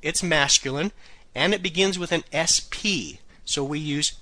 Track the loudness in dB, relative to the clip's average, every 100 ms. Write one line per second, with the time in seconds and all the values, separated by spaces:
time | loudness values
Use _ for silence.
0 | -4 -2 2 4 4 4 2 -2 -2 -4
1 | -18 -20 -10 0 2 2 0 2 2 2
2 | -2 -2 -2 -2 2 2 0 -4 -2 -2
3 | -4 -10 -20 -18 -6 -4 -2 -2 -2 0
4 | -2 -4